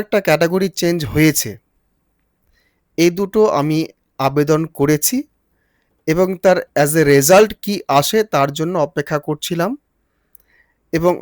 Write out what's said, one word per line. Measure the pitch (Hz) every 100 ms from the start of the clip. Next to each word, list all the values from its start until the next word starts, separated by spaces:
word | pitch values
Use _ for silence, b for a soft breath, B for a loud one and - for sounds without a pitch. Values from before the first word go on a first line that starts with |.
একটা | 208 208 190
ক্যাটাগরি | 156 170 185 190 -
চেঞ্জ | 175 175 139
হয়েছে। | 151 156 143 117 95 _ _ _ _ _ _ _ _ _ _ _ _ _ -
এই | 170 175
দুটো | 196 214 214 139
আমি | 151 156 160 _ _ - 135
আবেদন | 143 147 156 160 -
করেছি | 143 151 - 254 302 _ _ _ _ _ _ _ -
এবং | 160 185 185
তার | 190 180 - -
as | 143 160
a | 143
result | 139 135 185 214 -
কি | - 202 - 139
আসে | - 220 208
তার | 143 143 143
জন্য | 160 185 147
অপেক্ষা | - 143 151 -
করছিলাম | 151 - 170 180 285 _ _ _ _ _ b b b b b _
এবং | 160 170 175